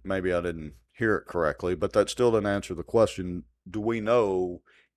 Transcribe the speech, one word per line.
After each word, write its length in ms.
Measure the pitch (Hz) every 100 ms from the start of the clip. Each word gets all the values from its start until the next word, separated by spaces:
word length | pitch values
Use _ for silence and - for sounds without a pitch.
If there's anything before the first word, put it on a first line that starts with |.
Maybe 300 | 92 95 92
I 80 | 87
didn't 320 | 87 82 78 - _
hear 220 | - 113 95
it 120 | -
correctly, 480 | 87 78 73 90 90
but 180 | 101
that 160 | 107 98
still 220 | - 120
didn't 160 | 113 101
answer 260 | 101 -
the 100 | 82
question, 600 | 82 117 107 - 90 90 - _ -
do 100 | 107
we 220 | 107 117
know 600 | 107 120 104 92 90 87 _ _ _